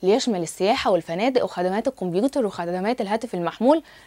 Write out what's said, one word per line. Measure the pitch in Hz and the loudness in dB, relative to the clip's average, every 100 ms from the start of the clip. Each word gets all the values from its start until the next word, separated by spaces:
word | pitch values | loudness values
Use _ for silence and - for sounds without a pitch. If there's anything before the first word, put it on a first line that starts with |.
ليشمل | 185 240 247 190 | 2 2 2 -2
السياحة | 160 - 190 262 254 | -2 0 0 2 2
والفنادق | 180 - 165 240 254 | 2 0 -2 0 2
وخدمات | 190 - 180 202 269 | 0 -2 -2 0 -2
الكمبيوتر | - 185 175 269 294 214 | -4 -4 0 0 0 -2
وخدمات | 180 170 180 202 254 | -4 -6 -2 -2 -2
الهاتف | 196 220 240 | -2 -2 -4
المحمول، | 180 165 - 233 320 - - | -4 -4 0 4 4 0 -20